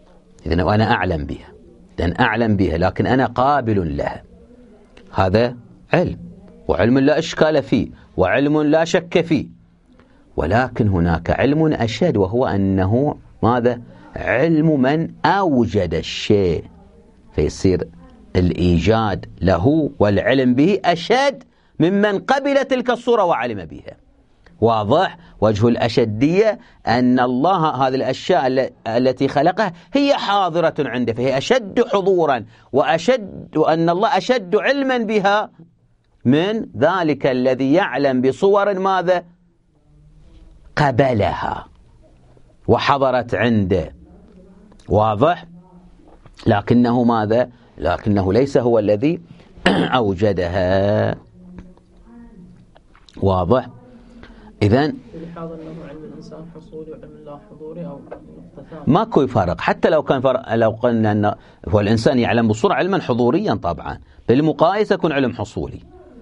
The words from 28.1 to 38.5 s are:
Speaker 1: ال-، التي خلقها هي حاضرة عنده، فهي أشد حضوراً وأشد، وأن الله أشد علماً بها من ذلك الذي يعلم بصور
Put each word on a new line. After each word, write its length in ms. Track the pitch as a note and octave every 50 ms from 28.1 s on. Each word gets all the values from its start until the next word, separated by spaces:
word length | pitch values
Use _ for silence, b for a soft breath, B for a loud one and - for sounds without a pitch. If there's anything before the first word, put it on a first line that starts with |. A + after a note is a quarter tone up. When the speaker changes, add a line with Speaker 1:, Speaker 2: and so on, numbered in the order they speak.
| C3 - - - F#3 E3 C#3
Speaker 1:
ال-، 240 | C3 C3 C3+ B2+ - - _ -
التي 420 | A#2 A2+ B2 B2+ C3 B2+ - C#3 C3
خلقها 440 | C3+ C#3+ C#3+ E3+ F#3 G3 A3 F3+ E3+ B B B B
هي 220 | C#4+ C#4+ C#4 C#4
حاضرة 600 | G3+ - - G3+ G3+ F#3+ F3 D#3 E3+ E3 D#3 - -
عنده، 340 | C#3+ A#2+ A2+ B2 B2 A2 A2
فهي 260 | A#2 B2 C3+ - -
أشد 460 | - - A#3+ C4 G#3+ F#3+ - B3 A#3 A#3 -
حضوراً 520 | G3+ F3+ G3 F#3+ F3 D#3+ D3 C3+ A#2 G2+ b b b b b b
وأشد، 840 | C3+ D3 C3+ D#3+ E3 E3+ A#3+ C4 B3+ G3+ - - - - - -
وأن 340 | D3+ D#3+ - D#3+ E3 E3 E3+
الله 260 | E3+ F3+ A3+ G#3 E3
أشد 400 | F#3+ F3 - B3+ B3 F#3+ F3 G3+
علماً 420 | G3+ E3+ A3+ C#4 C#4+ C4+ C4 B3+ B3
بها 520 | A3+ G3 A3 G#3 F3 G3+ G3+ G#3+ G3 - _ _ - _ _ _ _ _ _ _ _ _ _ _ -
من 420 | A#2+ C3+ D3+ F3 G3+ A3 A3+ - - -
ذلك 500 | G2+ B2+ E3 F#3 F#3+ E3+ D3+ C#3+ A#2+ -
الذي 460 | C#3+ B2+ B2+ B2+ C3 C3 B2 C3+ C3+ D3
يعلم 480 | F3+ G3+ D3 B2 C3+ C#3+ C#3 C3 B2+
بصور 580 | B2 C3+ B2+ - F#3+ G3